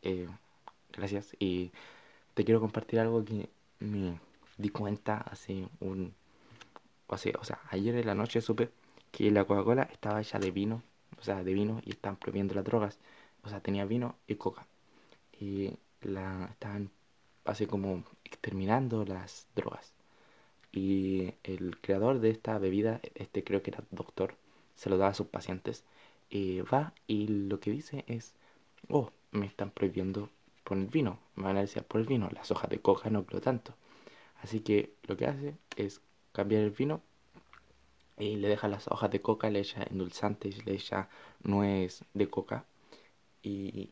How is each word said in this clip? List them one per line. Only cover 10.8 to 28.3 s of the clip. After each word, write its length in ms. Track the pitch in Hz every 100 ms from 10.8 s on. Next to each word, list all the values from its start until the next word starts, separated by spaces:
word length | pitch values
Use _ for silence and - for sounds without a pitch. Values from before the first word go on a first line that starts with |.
| - _ _ -
o 40 |
sea, 220 | - 98
de 100 | 92
vino, 260 | 95 104 113
y 60 | 107
están 260 | - 101 98
prohibiendo 380 | - 101 98
las 100 | 98
drogas. 340 | 98 117 104 - - - - _
O 40 | 104
sea, 120 | 101
tenía 240 | - 98
vino 320 | 101 117 120 - -
y 100 | 104
coca. 300 | - - - _ _ - - - _ -
Y 380 | 101 98 98 - _ _
la 460 | - 98 95 92 92
estaban 380 | 107 107 101 98 _ _ _ _ _
así 220 | - 107 107
como 380 | 101 98 90 - -
exterminando 800 | - - - 98 95 117 131 113
las 420 | 101 92 98 - -
drogas. 380 | - - - - _ _ _ - _ _ _ -
Y 640 | 98 95 98 95 95 90 -
el 340 | - 92 90 82
creador 400 | - 98 110 135
de 100 | 110
esta 280 | 110 - 107
bebida, 420 | 95 95 110 120 -
este 300 | - - 101
creo 180 | - 98
que 80 | -
era 140 | - -
doctor, 460 | 92 92 - 95 - _ - _
se 160 | - -
lo 80 | 95
daba 120 | 98
a 20 |
sus 120 | 101 104
pacientes. 560 | - - 92 - - _ - - - _
Y 320 | 101 95 92
va 320 | - 131 156 - -
y 220 | 107 104
lo 320 | 104 98 98
que 100 | -
dice 320 | 120 151 139 -
es, 260 | 120 -